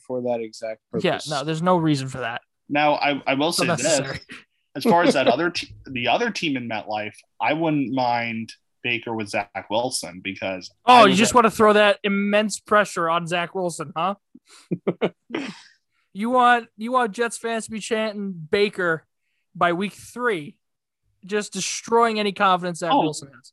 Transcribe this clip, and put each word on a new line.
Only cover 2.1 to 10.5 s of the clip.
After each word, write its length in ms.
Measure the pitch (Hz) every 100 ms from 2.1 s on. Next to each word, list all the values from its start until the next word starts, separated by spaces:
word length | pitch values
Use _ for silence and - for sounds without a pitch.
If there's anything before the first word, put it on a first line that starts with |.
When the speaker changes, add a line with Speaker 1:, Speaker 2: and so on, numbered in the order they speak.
| 131
Speaker 2:
that. 220 | 117 120 _ _ -
Speaker 3:
Now, 260 | 143 151
I, 280 | 147 143 135 -
I 80 |
will 180 | 139 156
say 140 | 165 170
this. 180 | 160
Speaker 2:
Unnecessary. 360 | 320 294 139 - - - _ _ _
Speaker 3:
As 80 | -
far 220 | 233 175
as 100 | 262
that 140 | 143 127
Speaker 2:
<laughs> 0 |
Speaker 3:
other 220 | 127 175
te-, 220 | - - - -
the 220 | 127 120
other 220 | 170 240
team 240 | - 165 131
in 120 | 120
MetLife, 460 | 107 - 107 107 - _ -
I 120 | 113
wouldn't 400 | 156 165 151 123
mind 600 | 131 123 120 117 113 110 - _ _
Baker 320 | 123 117 120
with 140 | 113 107
Zach 380 | 110 101 98 -
Wilson 500 | 107 127 - 87 90
because 460 | 98 95 98